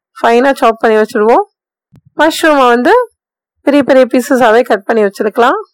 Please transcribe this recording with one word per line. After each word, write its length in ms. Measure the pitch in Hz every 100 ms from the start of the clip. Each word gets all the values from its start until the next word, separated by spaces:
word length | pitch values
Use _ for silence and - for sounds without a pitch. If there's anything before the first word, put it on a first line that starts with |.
| _ -
ஃபைனா 320 | 233 233 277 269
சாப் 240 | 233 226
பண்ணி 220 | 233 214
வச்சிடுவோம். 420 | 214 220 214 294 415 _ _ _ _ - _ -
மஷ்ரூமை 500 | 311 311 320 294 247
வந்து 440 | 240 269 466 466 _ _ _ _ _
பெரிய 220 | - 285
பெரிய 220 | 269 262 254
பீசஸாவே 580 | 262 233 254 240 226
கட் 200 | 254 214
பண்ணி 200 | - 226
வச்சிருக்கலாம். 520 | 202 - 214 247 240 392 381